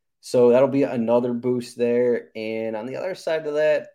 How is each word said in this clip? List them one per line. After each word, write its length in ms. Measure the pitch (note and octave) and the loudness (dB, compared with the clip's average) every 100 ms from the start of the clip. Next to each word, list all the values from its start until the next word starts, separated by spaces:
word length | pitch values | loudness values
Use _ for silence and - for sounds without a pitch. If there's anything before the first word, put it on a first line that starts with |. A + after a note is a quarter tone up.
| _ _ | _ _
So 300 | - B2+ A#2+ | -2 4 6
that'll 180 | B2 C#3 | 6 4
be 160 | C#3 | 2
another 480 | C#3 B2 A2+ A#2+ B2 | 0 -2 0 2 0
boost 440 | A#2+ B2+ B2 A#2+ A#2+ | -2 -2 -4 -6 -2
there. 540 | A#2+ A#2+ B2 A2+ - A2 | 0 2 2 0 -4 -10
And 400 | A2 A2 A2 G#2+ | -6 -4 -4 -6
on 100 | B2 | -8
the 80 | |
other 220 | C3 F#3 F3+ | -8 -8 -6
side 280 | E3+ D#3+ D3 | -4 -4 -2
of 60 | |
that, 340 | D3 D3+ D3 - | 0 2 0 -4